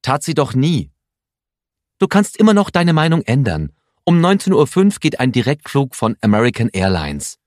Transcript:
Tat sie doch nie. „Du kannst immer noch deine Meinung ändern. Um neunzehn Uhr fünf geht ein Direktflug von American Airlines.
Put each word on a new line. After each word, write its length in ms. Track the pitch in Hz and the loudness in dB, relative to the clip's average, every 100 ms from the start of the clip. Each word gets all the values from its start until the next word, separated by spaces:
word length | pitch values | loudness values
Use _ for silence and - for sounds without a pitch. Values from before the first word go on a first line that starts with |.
Tat 220 | - 143 | -2 -4
sie 100 | - | -2
doch 180 | 156 131 | -2 -2
nie. 380 | 127 147 151 73 _ _ _ _ _ _ _ _ _ _ _ | 0 0 -2 -4 _ _ _ _ _ _ _ _ _ _ _
„Du 80 | 190 | 0
kannst 280 | 196 202 - | 0 0 0
immer 180 | 214 | 2
noch 160 | 202 196 | 2 2
deine 220 | 175 170 | 0 2
Meinung 300 | 156 160 165 | 2 2 0
ändern. 480 | - 131 117 80 76 _ _ _ | 0 0 0 -4 -8 _ _ _
Um 180 | - 175 | 0 2
neunzehn 320 | 170 196 - | 4 0 2
Uhr 140 | 185 143 | 2 2
fünf 320 | - 202 - | 2 2 2
geht 220 | 156 - | -4 0
ein 100 | 127 | 0
Direktflug 640 | 127 120 147 - 139 135 | 0 -2 -4 -2 -2 -2
von 220 | - 113 113 | -4 -4 -2
American 480 | 107 104 120 117 113 | 0 2 2 0 -4
Airlines. 680 | 95 95 87 73 73 - - | -2 0 0 -4 -8 -12 -16